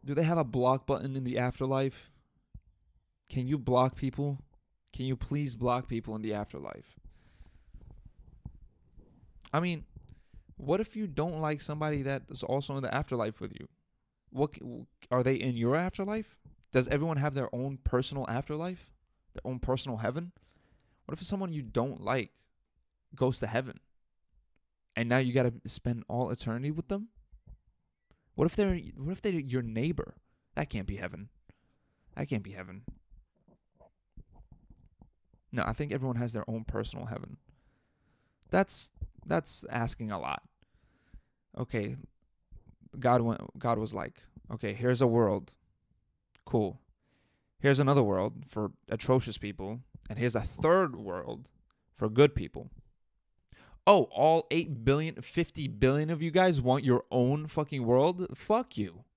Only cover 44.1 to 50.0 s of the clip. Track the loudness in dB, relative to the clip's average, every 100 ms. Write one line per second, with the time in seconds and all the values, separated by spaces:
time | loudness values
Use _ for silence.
44.1 | -10 -20 -20 -14 -8 -6 0 2 4 6
45.1 | 6 4 2 -4 _ _ _ _ _ _
46.1 | _ _ _ 0 0 0 -4 _ _ _
47.1 | _ _ _ _ _ 4 4 6 6 6
48.1 | 4 0 -4 -10 -4 -4 -6 -8 -4 4
49.1 | 4 2 -6 -8 -8 -10 -10 -12 -18